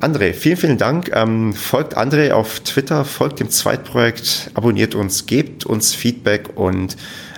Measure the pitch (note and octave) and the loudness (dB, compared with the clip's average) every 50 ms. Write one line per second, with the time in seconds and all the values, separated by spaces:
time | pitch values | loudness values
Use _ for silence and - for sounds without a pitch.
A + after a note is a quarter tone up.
0 | - D3 D#3+ C3 G2+ F2+ D#2+ - - D#3 E3+ F3+ - E3 C3+ G#2 - A2+ C#3+ E3+ | 0 0 2 2 2 2 0 2 2 2 2 4 4 2 2 4 2 2 0 0
1 | F3 - - - A2+ A2+ A2+ A2+ A2+ A2 G2+ G2+ - - - B2+ D3+ - - - | -2 0 0 2 2 2 2 2 2 0 0 -2 -4 0 0 0 0 0 -2 -2
2 | A2 C3 D3+ D3 D3+ C#3 - G#2+ G#2+ - - - - - - - C#3 - E3+ D3+ | 0 2 4 4 4 4 4 2 2 0 -2 -8 -8 -4 -2 -2 0 0 0 0
3 | C#3 C#3+ - - - C#3+ C#3+ - B2+ G#2+ - - - G#2 - B2+ - - - B2 | 0 -2 -2 -2 -2 -2 0 -2 -4 -2 -2 0 0 0 0 -2 -2 -2 0 2
4 | A#2+ A#2 A2+ - - - - - - - - - G2+ A#2 A2 G#2 A2 A2 - G#2+ | 2 2 2 0 -4 -4 -4 -4 -4 -6 -4 0 2 2 4 4 2 0 0 0
5 | G2+ G2 F#2+ - - - - C3+ D3 - - - - - A2 A2 G#2+ - - - | -2 -2 -2 -4 -2 0 0 0 0 0 -4 -8 -4 -2 -2 0 0 0 0 0
6 | - A#2 A#2+ - - A2 G#2 G#2 - - - - G2 F#2 F#2 F#2+ F#2 F#2 - - | 0 -2 -2 0 0 0 0 0 -2 -4 -4 -2 0 0 0 0 -2 -4 -6 -10
7 | - - - - - - - | -14 -16 -16 -16 -16 -16 -18